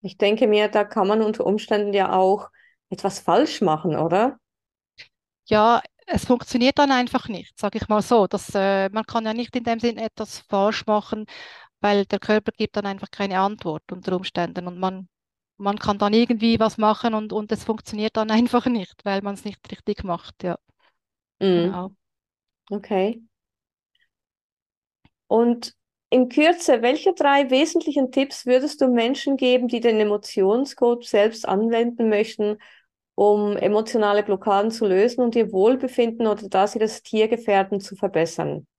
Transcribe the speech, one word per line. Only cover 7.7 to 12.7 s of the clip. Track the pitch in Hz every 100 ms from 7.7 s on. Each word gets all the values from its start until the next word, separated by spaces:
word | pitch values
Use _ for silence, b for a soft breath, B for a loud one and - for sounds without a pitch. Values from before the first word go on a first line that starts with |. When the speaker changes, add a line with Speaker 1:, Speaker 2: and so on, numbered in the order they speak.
| 220
Speaker 2:
ich | -
mal | 214
so. | 202 233 185
Das, | 196 -
äh, | 202 196 196 196
man | 208 220
kann | 233
ja | 220
nicht | 226 233 254
in |
dem | 233 226
Sinn | 233 220
etwas | 220 - 220 -
falsch | _ 202 202 214 -
machen, | 214 - 220 214 B B B B _
weil | 208 202 196
der | 202
Körper | - 214 -
gibt | - 214